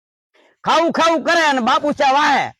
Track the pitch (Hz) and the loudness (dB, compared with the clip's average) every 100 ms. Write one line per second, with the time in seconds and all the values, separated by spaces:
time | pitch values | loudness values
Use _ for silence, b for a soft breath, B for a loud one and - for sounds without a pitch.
0 | _ _ _ b b b 196 294 330 277 | _ _ _ b b b -2 0 0 0
1 | 330 330 233 339 302 262 233 311 294 269 | 0 0 0 0 0 0 0 0 -2 -2
2 | 277 277 294 247 123 - | 0 2 2 0 -2 -8